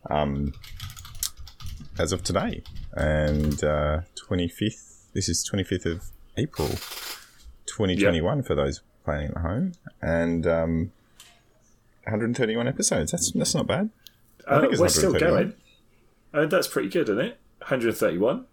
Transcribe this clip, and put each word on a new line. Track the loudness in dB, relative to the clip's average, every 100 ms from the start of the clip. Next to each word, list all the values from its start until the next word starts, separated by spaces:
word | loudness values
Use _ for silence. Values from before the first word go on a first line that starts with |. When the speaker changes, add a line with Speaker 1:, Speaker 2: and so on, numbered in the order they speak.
| -2
Speaker 1:
Um, | 0 0 0 -4 -6 -14 -12 -12 -12 -14 -8 -8 -8 -16 -10 -10 -10 -10 -4
as | -2
of | -2
today. | 0 0 0 -6 -10 -12 -8
And, | -2 0 2 2 2 0 0
uh, | 0 2 0 -2 -4 -16
twenty-fifth, | -4 -2 -2 -2 -4 -4 -20 -20 _
this | -6 -2
is | -2
twenty-fifth | -2 -4 -2 -2 -2
of | -6 -8 -16 -12 -6
April, | -6 -2 -4 -4 -8 -12 -12 -14 -18 -20 -20 -18 -16
twenty | -2 0 4
twenty-one, | 4 4 2 0
Speaker 2:
Yep. | 6
Speaker 1:
for |
those | 6 6 0 _ _
planning | -4 -2 -2 -2
at |
home. | -2 0 -2 -4 -20 -6
And, | 0 2 2 2 4
um, | 4 2 0 -2 _ _ _ -20 _ _ _ _ _ _ _ -4
hundred | -2 0 0
thirty-one | 0 0 -2
episodes. | 0 0 0 0
That's, | -2 -2
that's | -2 0
not | 0 0
bad. | 0 -2 _ -20 _ _ _ 0
I |
Speaker 2:
Uh, | 2
Speaker 1:
think | 4
it's | 4
Speaker 2:
we're | 4
still | 4 4
Speaker 1:
hundred | 4
thirty-one. | 4 2 0 -4 _ _ _ _ _ _ _
Speaker 2:
going. | 0
Uh, | 2
that's | 2 0
pretty | -2 0
good, | 0 2
isn't | 2
it? | 0 -6 _ _
Hundred | -4 0 0 2
thirty-one. | 0 2 2 0 -6